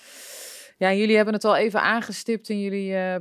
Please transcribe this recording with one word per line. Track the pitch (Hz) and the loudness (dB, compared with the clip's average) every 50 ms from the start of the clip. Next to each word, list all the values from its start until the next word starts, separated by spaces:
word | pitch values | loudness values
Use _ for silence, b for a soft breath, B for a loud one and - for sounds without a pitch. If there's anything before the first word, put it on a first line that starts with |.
| B B B B B B B B B B B B B B B | B B B B B B B B B B B B B B B
Ja, | B 185 185 190 | B 0 2 2
jullie | 196 214 214 220 | 4 4 4 6
hebben | 214 214 208 214 | 4 4 4 2
het | 208 - | 0 2
al | 214 202 | 2 4
even | 156 214 226 190 214 - | 4 4 2 2 2 2
aangestipt | 180 214 233 233 - 202 - - - 226 220 - - | 2 2 0 -2 -6 -10 -8 -6 -4 -4 -4 -4 -6
in | 214 202 | -6 -4
jullie, | 202 196 196 196 196 190 190 | -4 -4 -4 -4 -4 -4 -2
eh, | 190 185 185 185 185 | -2 -2 -2 -4 -6